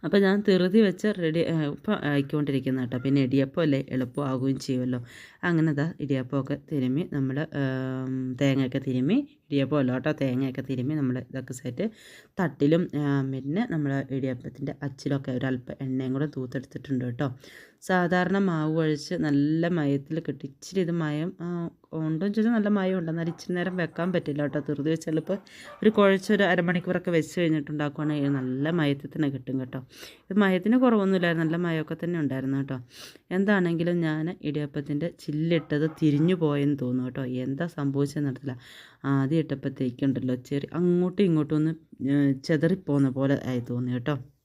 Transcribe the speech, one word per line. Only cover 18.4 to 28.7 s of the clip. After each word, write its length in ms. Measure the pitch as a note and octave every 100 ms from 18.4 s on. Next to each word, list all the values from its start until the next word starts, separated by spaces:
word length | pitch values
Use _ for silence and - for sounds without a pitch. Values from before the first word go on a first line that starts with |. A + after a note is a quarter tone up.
| G3 E3 D#3
കുഴച്ച് 400 | D#3+ D#3 D3+ -
നല്ല 540 | F3 D#3 C#3+ D3 D#3+ E3+
മയത്തിൽ 480 | F3 C#3+ C#3 C#3 D#3+
കിട്ടും. 260 | E3 C#3 C#3
ഇച്ചിരി 340 | - - F#3+
ഇത് 120 | E3+
മയം, 360 | E3+ D#3 D3 E3+ -
ആ, 60 | F3 F3 E3+ - _
ഉണ്ടോയെന്ന് 400 | D#3 D#3+ D#3 G3
ചോദിച്ചാൽ 200 | G#3 A3
നല്ല 140 | A#3 G3+
മയം 280 | G#3 F#3 F#3+
ഉണ്ട്. 120 | E3
എന്നാലും 220 | E3 E3
ഇച്ചിരി 200 | E3+ -
നേരം 200 | F3+ F3 F3+
വെക്കാൻ 320 | D#3+ - F3
പറ്റില്ല 300 | F3+ C#3+ C#3+
കേട്ടോ. 180 | D3 D3+
ധൃതി 300 | C#3 C#3+ C#3+
വെച്ച് 160 | D#3+ E3
ചിലപ്പോൾ 300 | D#3 D#3 G3 - - - -
ഒരു 140 | G#3+
കുഴച്ചൊരു 540 | G#3+ G3+ F#3+ F#3+ G#3+
അരമണിക്കൂറൊക്കെ 680 | G3 F3+ F3 F3+ F3 F3+ F3+
വെച്ച് 240 | E3+ D#3 -
കഴിഞ്ഞിട്ടുണ്ടാക്കുവാണെങ്കിൽ 960 | E3+ D#3 D3 D3+ D3 C#3+ D3+ D3+ C#3+
നല്ല 380 | C#3 B2+ B2+ C#3+